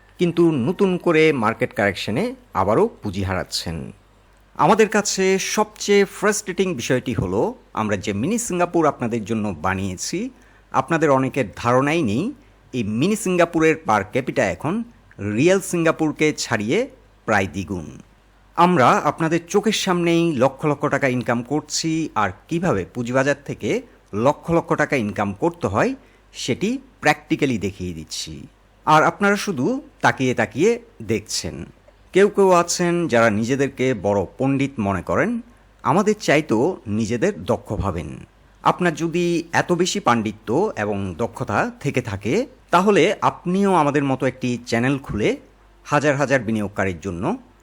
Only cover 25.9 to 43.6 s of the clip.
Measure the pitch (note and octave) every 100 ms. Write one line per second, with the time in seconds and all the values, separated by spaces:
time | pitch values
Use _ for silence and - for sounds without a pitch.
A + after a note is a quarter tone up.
25.9 | C4+ - _ _ - - A#2+ G3+ C4 -
26.9 | - B3 - - D#3+ C#3 A2 F#2+ - F2+
27.9 | D#2+ D#2 - - D#2 - _ _ _ -
28.9 | D#3 D3+ E3+ G3+ G3+ - C3+ D#3+ C4 -
29.9 | - C3 - B2+ A#2+ G#2+ A#2+ G#3 A#3 -
30.9 | - G#2+ A2 - - E2+ C#2+ - - -
31.9 | _ - F#3 G3+ G3+ F#3+ F3 E3+ - F3
32.9 | F3 D#3+ A#2 A#2 G#2 A2+ C3+ C#3 - C3
33.9 | G#2+ G2 G2+ F2 - C3+ C3+ C#3 B2 G2
34.9 | F#2 E2 G#2 F#3 A#3 - - _ - A#2
35.9 | E3 G#3 G#3 - D3 D3+ A2 D#3 F#3+ G#2+
36.9 | G#2+ G#2 A#2 F#3 - F#2 G#2+ - G2+ F#2+
37.9 | E2+ C#2+ B1+ - _ _ - - - F3
38.9 | E3 E3 E3+ F3 E3+ - B2+ - E3+ F3+
39.9 | G3+ - A#2 G#2+ G2+ - C3+ G#3+ - G#2
40.9 | G2+ G2 D#2+ A2+ - B2 G#2+ A#3 A#3+ E3
41.9 | C3+ A#2 G2 A2 F#3+ C4+ - - F3 G3+
42.9 | F#3+ D3 - C3+ - F3 F#3+